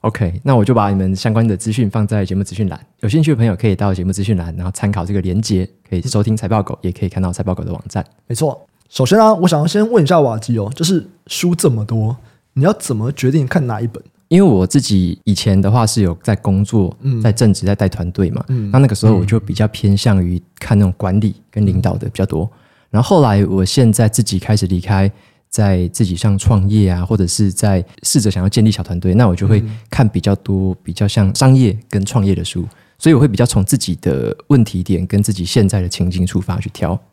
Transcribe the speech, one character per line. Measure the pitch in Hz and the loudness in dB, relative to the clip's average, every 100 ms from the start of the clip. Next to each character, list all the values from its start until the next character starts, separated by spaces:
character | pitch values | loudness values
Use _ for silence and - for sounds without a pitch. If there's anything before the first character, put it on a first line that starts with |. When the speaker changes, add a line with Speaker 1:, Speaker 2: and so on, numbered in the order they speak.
Speaker 1:
OK， | 110 - 90 87 143 | -4 -2 -4 -4 0
那 | 127 | 2
我 | |
就 | 104 | 2
把 | 117 101 | 2 2
你 | 98 | 0
们 | 95 | 0
相 | 95 117 | -2 -2
关 | 110 113 | 0 0
的 | 95 | 0
资 | 110 | -4
讯 | 110 107 | -2 -2
放 | 113 104 | -2 -2
在 | 107 95 | -2 -2
节 | |
目 | 95 | -4
资 | 98 92 | -4 -4
讯 | 101 | -6
栏， | - - _ | -6 -16 _
有 | 104 | -2
兴 | 151 | 0
趣 | 156 | 2
的 | 127 | 2
朋 | 117 | 0
友 | |
可 | 92 113 | 0 -2
以 | 92 | 0
到 | 101 | -2
节 | 92 | -2
目 | 90 | -4
资 | 95 | -2
讯 | 98 95 | -2 -2
栏， | 85 85 | -4 -6
然 | 90 | -8
后 | |
参 | - 101 | -4 -4
考 | 104 90 | -2 -4
这 | |
个 | 101 | -4
连 | 92 92 | -2 -4
结， | 110 95 92 _ _ | -2 -2 -4 _ _
可 | |
以 | 90 | -6
收 | - 107 | -2 -2
听 | 107 110 | 0 -2
财 | 92 | -2
报 | 110 | -2
狗， | 95 - | -2 -6
也 | 90 | -8
可 | 92 95 | -4 -6
以 | |
看 | - | -4
到 | 92 | -4
财 | 90 | -4
报 | 98 | -4
狗 | 92 82 | -4 -6
的 | |
网 | 82 - | -10 -8
站。 | 208 - _ _ | -8 -8 _ _
Speaker 2:
没 | |
错， | 120 156 - _ _ _ | -4 -4 -4 _ _ _
首 | - 127 | -2 2
先 | 208 | 4
啊， | 220 | 4
我 | 202 180 | 4 0
想 | 156 | 0
要 | 160 | 0
先 | 208 220 | 0 2
问 | 233 | 2
一 | 143 | 4
下 | 175 | 2
瓦 | 127 110 | 2 -2
基 | 107 117 | -4 -4
哦， | 101 | -4
就 | 131 165 | -4 -2
是 | 180 - _ _ | -2 -4 _ _
书 | - 175 | -4 -2
这 | 170 160 | 0 0
么 | 113 | 0
多， | 104 113 110 123 - _ _ | -4 -2 -2 -6 -14 _ _
你 | - | -2
要 | 156 | 0
怎 | 214 - 113 | 0 -4 -4
么 | 117 | -4
决 | 143 127 | -2 0
定 | 156 127 | 0 0
看 | 143 127 | -2 -2
哪 | 110 | -4
一 | 117 | -6
本？ | - - _ _ | -8 -20 _ _
Speaker 1:
因 | 170 | 4
为 | 196 | 6
我 | 98 90 | 4 2
自 | 139 | 0
己 | - 98 90 - - | 2 0 0 -2 -2
以 | 95 | -2
前 | - 95 | 2 2
的 | 98 | 2
话 | 120 110 | 2 2
是 | - | 0
有 | 92 85 | -2 -2
在 | - | -4
工 | 101 - 95 | -2 0 0
作， | 101 113 90 - | 0 0 0 -2
Speaker 2:
嗯。 | 135 120 | -4 0
Speaker 1:
在 | 113 | 0
正 | 107 113 | 2 2
职， | 95 98 | 2 0
在 | 101 | 0
带 | 95 | -2
团 | - 87 | -2 -6
队 | 95 90 | -2 -2
嘛。 | - - | -2 -4
Speaker 2:
嗯。 | 127 101 | -4 0
Speaker 1:
那 | 127 | 2
那 | 139 | 2
个 | 104 | 2
时 | 110 | 2
候 | 101 | 2
我 | 101 | 2
就 | 110 | -2
比 | 101 | -2
较 | 92 107 | -2 -2
偏 | - 101 101 | 0 0 2
向 | 120 98 87 | 2 2 0
于 | 87 _ _ | -4 _ _
看 | - 101 | 0 2
那 | 98 | 2
种 | - | 0
管 | 92 98 | -2 0
理 | 104 - _ | 0 -4 _
跟 | 107 101 | -2 0
领 | 92 | 2
导 | 120 - | -2 -2
的 | - | -6
比 | |
较 | - 95 | -4 -2
多。 | 78 92 | -2 -6
Speaker 2:
嗯。 | _ _ _ _ | _ _ _ _
Speaker 1:
然 | 104 | -2
后 | 127 190 | 2 4
后 | |
来 | 127 101 98 | 4 4 2
我 | 95 92 | 0 0
现 | - 117 | 4 4
在 | 107 110 | 4 2
自 | - | 2
己 | 104 92 | -2 -2
开 | - 107 | 0 0
始 | 92 | 0
离 | 90 | -2
开， | 87 98 98 - _ _ _ | 0 0 0 -2 _ _ _
在 | - 101 92 87 | -2 0 2 -2
自 | - 90 | -2 -2
己 | 85 | 0
像 | 110 98 | 0 0
创 | 98 98 98 | 2 2 2
业 | 107 98 | 2 2
啊， | 87 | 0
或 | 90 107 | -2 0
者 | 87 | 0
是 | - 101 | 0 -2
在 | 92 104 92 87 - | 0 0 0 -4 -8
试 | - 135 | -2 0
着 | 104 | 0
想 | 90 | 0
要 | 92 | -2
建 | - | 2
立 | 110 | 2
小 | 101 | 2
团 | 87 90 | -4 -4
队， | 92 95 | 0 2
那 | 117 | 2
我 | 87 | 2
就 | 98 | 2
会 | 104 113 - - | 2 0 -12 -6
看 | - 113 | 0 0
比 | 92 | 2
较 | 101 98 | 0 -2
多， | - 98 95 | -2 -2 -2
Speaker 2:
嗯。 | 92 | -4
Speaker 1:
比 | - | -10
较 | 90 101 | -2 -2
像 | 113 95 | 2 0
商 | - 131 131 | 2 4 4
业 | 117 107 _ | 4 0 _
跟 | 101 95 | -4 -2
创 | 120 | 0
业 | 98 87 | 0 0
的 | 87 | -4
书。 | 90 85 _ _ _ | -8 -10 _ _ _
所 | - | 2
以 | 139 | 4
我 | |
会 | 139 | 4
比 | 98 | 2
较 | |
从 | 120 - 98 | 0 2 0
自 | - | -2
己 | - 85 | -2 -4
的 | - 67 55 - _ | -2 -2 -4 -8 _
问 | 139 | 2
题 | 110 90 | 2 -2
点 | 90 90 90 | -2 -2 0
跟 | 101 | 0
自 | 104 | 0
己 | 98 | -2
现 | 87 127 98 | -2 2 2
在 | 101 | 0
的 | 90 | -4
情 | - 87 | -2 -2
境 | 90 90 | 0 -2
出 | 92 | -2
发 | 92 85 | -4 -6
去 | 92 | -8
挑。 | - 80 92 _ | -6 -6 -6 _